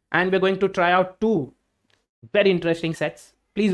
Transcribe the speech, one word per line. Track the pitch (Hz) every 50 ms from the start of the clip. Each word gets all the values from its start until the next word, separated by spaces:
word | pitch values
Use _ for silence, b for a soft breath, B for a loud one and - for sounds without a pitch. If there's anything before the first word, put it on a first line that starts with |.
| _ -
and | - 160 180 190
we | 185 190
are | 185
going | 190 190 185
to | 196 190 196
try | 196 175 175 180 185
out | 185 185 - - -
two | 226 226 175 135 117 - _ _ _ _ _ _ _ _ _ _ _ _ _ - - - 202
very | 202 196
interesting | 185 175 - 170 165 165 - 165 160 -
sets। | 151 151 - - - - _ _ _ _ -
Please | 208 214 208